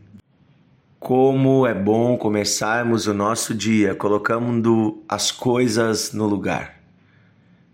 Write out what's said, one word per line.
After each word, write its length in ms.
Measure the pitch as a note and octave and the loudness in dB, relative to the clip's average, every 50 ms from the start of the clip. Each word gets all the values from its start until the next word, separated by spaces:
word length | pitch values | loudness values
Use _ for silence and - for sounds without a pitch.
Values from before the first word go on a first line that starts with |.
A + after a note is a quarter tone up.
| - - - - _ _ _ _ _ _ _ _ _ _ _ _ _ _ _ _ | -20 -20 -20 -20 _ _ _ _ _ _ _ _ _ _ _ _ _ _ _ _
Como 680 | - - B2+ B2+ C3 C3+ C3 C3+ C3+ C3 C3+ C3+ C3 A#2+ | -6 -2 2 4 4 4 4 4 2 4 4 4 4 2
é 60 | G#2+ | 0
bom 420 | F#2 G2 G#2 A2 A2+ A#2+ B2 B2 A#2+ | 0 0 0 2 2 2 0 0 0
começarmos 880 | - G#2+ G#2 G#2+ G2+ G2 - - A2 G#2+ A2+ A#2+ A#2+ A#2 A2+ A2 G2 | -2 -2 0 -2 -2 -2 -4 -4 -2 -2 -2 0 0 0 0 0 0
o 80 | G#2+ G#2 | -2 -2
nosso 400 | G2+ G2+ G#2+ A#2 A2+ - - B2+ | 0 0 -2 -2 -2 -4 -6 -6
dia 400 | G#2+ F#2+ A2 A2 A2 G#2 F#2+ F#2+ | -4 -2 0 2 2 2 2 0
colocando 1080 | - - G#2 G#2 G2+ G#2 - A2+ A#2 A#2+ A#2+ A#2+ A#2 A2 A2+ A2+ A2+ A2 G#2+ G#2+ - - - | -2 -2 0 0 0 0 -2 -2 -2 -2 -2 -2 0 2 2 2 2 2 0 -2 -6 -8 -6
as 220 | G2+ G#2 - - | -6 -4 -4 -4
coisas 840 | - - - B2+ B2 B2 B2+ A#2+ G#2+ A#2 A2+ A2+ A2 G#2+ - - | -6 -4 -2 0 2 2 2 0 0 0 0 0 0 -2 -4 -6
no 140 | - G#2+ A2 | -6 -4 -2
lugar. 560 | G#2 G2+ F#2+ - F#2+ E2+ - - - - _ _ _ _ _ _ _ _ _ _ _ _ _ _ _ _ _ _ _ | -2 -2 -2 -2 -4 -6 -6 -8 -10 -16 _ _ _ _ _ _ _ _ _ _ _ _ _ _ _ _ _ _ _